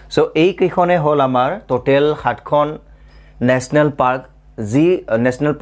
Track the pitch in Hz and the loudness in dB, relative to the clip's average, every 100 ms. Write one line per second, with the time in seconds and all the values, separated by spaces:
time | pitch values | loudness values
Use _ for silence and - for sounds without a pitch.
0 | - - 156 156 175 180 185 185 175 175 | -4 -2 0 2 2 2 -2 0 0 2
1 | 147 147 131 127 131 196 - 123 135 139 | 2 2 2 0 0 -4 -4 -4 0 2
2 | 147 147 123 117 - 147 147 156 - - | 2 -2 -4 -6 -2 -2 -2 -6 -16 -20
3 | - - - - 123 127 - 151 151 143 | -20 -20 -20 -4 0 0 0 0 0 0
4 | 127 131 - _ _ - 104 131 170 185 | -2 -2 -8 _ _ -12 -2 2 2 0
5 | - 113 123 127 147 147 | -2 0 0 0 -2 0